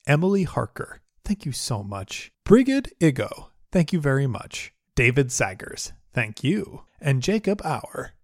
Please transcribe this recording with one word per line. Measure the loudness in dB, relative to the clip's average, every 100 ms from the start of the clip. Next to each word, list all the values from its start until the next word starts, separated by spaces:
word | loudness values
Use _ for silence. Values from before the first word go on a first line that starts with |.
| 0
Emily | 2 4 2
Harker, | 0 -2 -4 -6 -12 -14 _ _ -6
thank | -4 -4
you |
so | -6 -6 -6
much. | -6 -10 -10 -12 -14 _ 6
Brigid | 8 8 0 -2 2
Igo, | 2 2 -4 -6 -16 _ -2
thank | 0 2
you | 0
very | 0 0 0
much. | -4 -10 -14 -14 _ _ 2
David | 4 4 0
Saggers, | 0 -2 -4 -12 -12 -12 -14 _
thank | -4 -4 -4
you. | -2 -2 -4 -14 -20 _
And | 0 0
Jacob | 2 0 0 -2 -2
Auer | -6 -6 -10 -12 -14